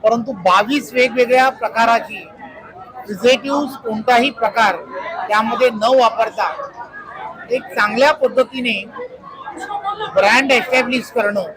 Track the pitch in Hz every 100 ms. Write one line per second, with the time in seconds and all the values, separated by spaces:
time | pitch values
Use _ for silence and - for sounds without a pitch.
0 | 220 233 233 214 180 185 208 285 - 254
1 | 254 247 240 254 262 262 226 226 233 233
2 | 226 214 - - - - - - - -
3 | - 202 233 262 277 285 294 - 233 214
4 | 220 240 269 - 220 214 214 170 - -
5 | - - - 208 226 233 254 220 220 262
6 | 233 226 220 214 180 156 - - - -
7 | - - - - - 254 - - 208 220
8 | 277 302 254 208 254 262 247 208 202 -
9 | 494 - - - - 855 784 807 - 392
10 | 427 190 196 233 277 254 233 254 240 247
11 | - 240 208 202 180